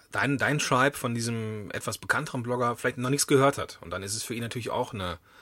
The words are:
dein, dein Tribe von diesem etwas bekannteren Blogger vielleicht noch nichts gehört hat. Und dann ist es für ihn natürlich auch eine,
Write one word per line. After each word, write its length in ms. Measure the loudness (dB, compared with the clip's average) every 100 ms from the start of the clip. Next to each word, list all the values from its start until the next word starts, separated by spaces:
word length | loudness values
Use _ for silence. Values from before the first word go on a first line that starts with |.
| -6
dein, 280 | -2 0 2
dein 180 | 2 2
Tribe 400 | 4 6 6 4
von 160 | -4
diesem 560 | -2 -2 -2 -4 -6 -6
etwas 300 | -6 -6 -8
bekannteren 420 | -2 -2 0 -4
Blogger 340 | -2 0 0 0
vielleicht 220 | -2 0
noch 140 | 0
nichts 160 | 0 4
gehört 320 | 6 6 2
hat. 180 | -6 -10
Und 100 | -8
dann 100 | -8
ist 140 | -6 -6
es 80 |
für 100 | -6
ihn 80 | -6
natürlich 300 | -4 -6 -4
auch 200 | -2 -2 -2
eine, 240 | -4 -6 _ -20